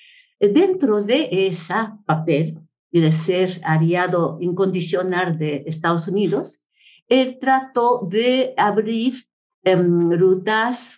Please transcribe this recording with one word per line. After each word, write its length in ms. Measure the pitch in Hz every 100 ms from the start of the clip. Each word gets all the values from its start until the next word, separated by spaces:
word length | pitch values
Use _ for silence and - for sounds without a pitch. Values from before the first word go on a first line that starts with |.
| - _ _ _
dentro 640 | 202 202 381 370 262 208
de 260 | 202 269 302
ese 420 | 180 190 165 - 196 220 - -
papel 540 | 160 170 147 160 - - _ _
de 200 | 170 156
ser 500 | 156 - 180 185 180
aliado 720 | 156 156 165 175 180 175 165 -
incondicional 960 | 175 175 190 180 160 180 185 180 185 160
de 260 | 151 143 160
Estados 400 | 160 170 170 160
Unidos, 520 | 190 190 202 359 - _ _ _ _ _
él 280 | 262 262 254
trató 680 | 262 262 262 247 240 247 185
de 440 | 208 240 254 254 -
abrir, 560 | 208 202 214 226 247 - _ _ _ _
em, 480 | - 185 180 175 170
rutas, 840 | 170 185 185 185 220 233 247 -